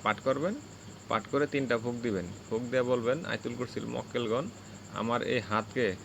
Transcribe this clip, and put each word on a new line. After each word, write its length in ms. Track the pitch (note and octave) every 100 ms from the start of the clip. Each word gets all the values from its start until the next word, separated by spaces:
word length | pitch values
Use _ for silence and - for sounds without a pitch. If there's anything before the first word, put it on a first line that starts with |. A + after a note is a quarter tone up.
পাঠ 180 | G#2+ G#2+
করবেন। 340 | C3+ C3+ E3+ C#4 - - - - -
পাঠ 180 | A2 -
করে 200 | C#3 C#3+
তিনটা 320 | C#3+ B2+ A#2+
ফুঁক 160 | A#2+
দিবেন। 300 | A#2+ A#2 F#2+ F2+ G2+ -
ফুঁক 120 | A2+
দিয়ে 200 | B2 B2+
বলবেন, 420 | B2 B2 A#2 D3
"আয়াতুল 300 | - A#2 A#2+
কুরসির 320 | A#2+ B2 - A2+
মক্কেলগণ, 580 | A#2+ A#2 A#2+ A#2 A#2 F#3+ - - - -
আমার 280 | F#2+ A2+ A#2+
এই 180 | - B2
হাতকে 540 | G2 G#2+ G#2+ C3 A2 F#2